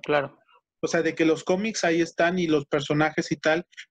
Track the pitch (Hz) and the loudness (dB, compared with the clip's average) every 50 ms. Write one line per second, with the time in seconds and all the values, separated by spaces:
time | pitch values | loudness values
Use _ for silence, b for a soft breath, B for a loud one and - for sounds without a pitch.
0 | - - 147 147 135 135 - _ b b b b b _ _ - - - - 170 | -4 -2 0 0 0 -4 -10 _ b b b b b _ _ -8 -6 -2 -2 0
1 | 160 165 156 - 165 160 160 151 - - 185 185 214 226 208 - - 170 165 170 | 0 -2 0 2 2 2 2 0 0 -2 -2 0 0 -4 -4 -2 0 0 2 2
2 | 165 165 - - 170 170 185 185 175 156 156 147 143 - - 147 139 - 151 151 | 0 -2 0 0 0 2 2 0 0 2 2 0 0 0 -4 -4 0 0 2 2
3 | 156 156 - - 160 - 160 147 - 156 156 170 - _ B B B B | 2 0 0 -2 -4 -4 -4 -2 0 0 0 0 -2 _ B B B B